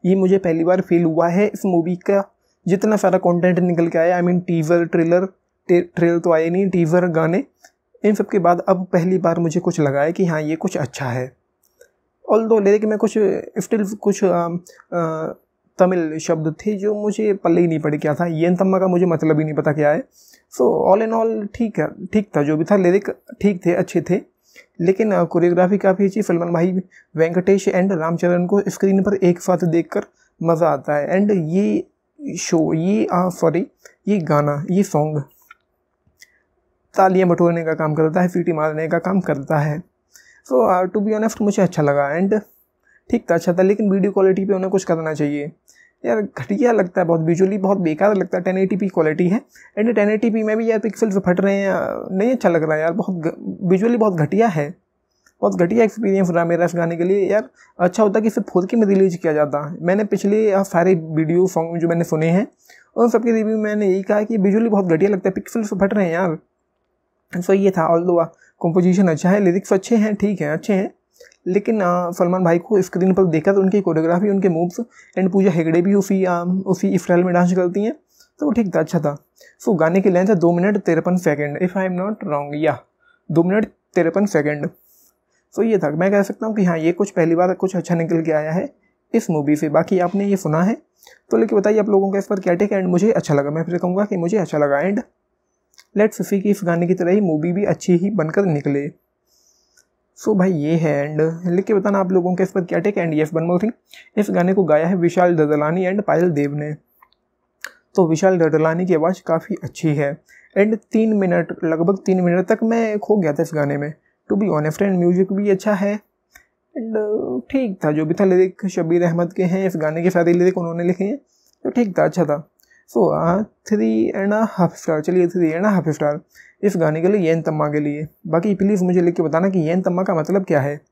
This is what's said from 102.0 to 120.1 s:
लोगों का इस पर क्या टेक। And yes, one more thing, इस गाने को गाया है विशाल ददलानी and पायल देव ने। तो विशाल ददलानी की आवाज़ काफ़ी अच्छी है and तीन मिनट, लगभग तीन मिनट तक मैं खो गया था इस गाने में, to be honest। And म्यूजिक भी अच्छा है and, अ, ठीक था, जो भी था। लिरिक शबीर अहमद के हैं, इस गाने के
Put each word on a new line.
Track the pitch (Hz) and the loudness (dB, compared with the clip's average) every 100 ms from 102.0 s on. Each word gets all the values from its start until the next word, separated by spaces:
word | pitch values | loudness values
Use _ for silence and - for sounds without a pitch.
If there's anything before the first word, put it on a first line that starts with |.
| 185 | 0
लोगों | 185 175 | 0 0
का | 180 | 0
इस | 185 | -2
पर | 196 | -2
क्या | 175 170 | -2 -2
टेक। | 190 | -2
And | 202 170 | -2 -2
yes, | 156 156 | 0 0
one | 165 | -2
more | 165 180 | 0 0
thing, | 214 - _ - _ - | 0 -6 _ -20 _ -4
इस | 208 | 0
गाने | 185 175 | 0 2
को | 190 | 2
गाया | 170 151 165 | 2 2 2
है | |
विशाल | 190 170 175 180 170 | 0 0 2 2 2
ददलानी | 151 151 151 175 185 | 2 2 0 0 -2
and | 202 | -2
पायल | 208 151 180 | 0 0 2
देव | 143 143 | 0 -2
ने। | 147 151 151 _ _ _ _ _ _ _ _ - _ _ | -4 -8 -10 _ _ _ _ _ _ _ _ -20 _ _
तो | - 170 | 0 2
विशाल | 160 190 185 | 2 2 2
ददलानी | 160 156 156 165 180 | 2 2 0 0 0
की | |
आवाज़ | 170 165 185 - | 2 0 -2 -4
काफ़ी | 160 - 196 | -4 -4 -10
अच्छी | 139 - 160 | -10 -4 -2
है | 147 143 151 _ - _ - | 0 -2 -6 _ -20 _ 0
and | 208 220 _ | 0 0 _
तीन | 220 220 208 | 0 0 0
मिनट, | 190 175 165 175 | 0 0 -2 -6
लगभग | 165 160 170 196 - | -4 0 0 -2 -2
तीन | 185 | 0
मिनट | 180 175 185 | 2 0 0
तक | 220 | -2
मैं | 226 233 226 208 | 0 -2 -2 -6
खो | - 208 | -2 0
गया | 160 | 0
था | 143 | -2
इस | 160 | -4
गाने | 156 143 143 | -2 -4 -4
में, | 147 151 _ _ _ | -6 -12 _ _ _
to | 208 | -2
be | 202 | 0
honest। | 156 151 156 | -2 -2 -2
And | 202 185 | -2 2
म्यूजिक | 175 175 190 | 2 2 0
भी | 196 202 | -2 0
अच्छा | 190 214 | 0 0
है | 196 202 208 _ _ _ - _ _ _ 302 | -2 -2 -4 _ _ _ -20 _ _ _ -12
and, | 226 214 | -6 -4
अ, | 214 214 - 254 - | -2 -4 -4 -8 -4
ठीक | 277 247 190 | -4 -4 -4
था, | 156 | -4
जो | 151 | -2
भी | 156 | -2
था। | - | 0
लिरिक | 196 180 185 - 190 | 2 4 2 -2 -6
शबीर | 185 165 170 | -4 0 0
अहमद | 175 165 170 | 0 0 -2
के | - | -2
हैं, | 180 190 190 | -2 0 -2
इस | 175 | -2
गाने | 151 160 | -4 -2
के | 175 | 0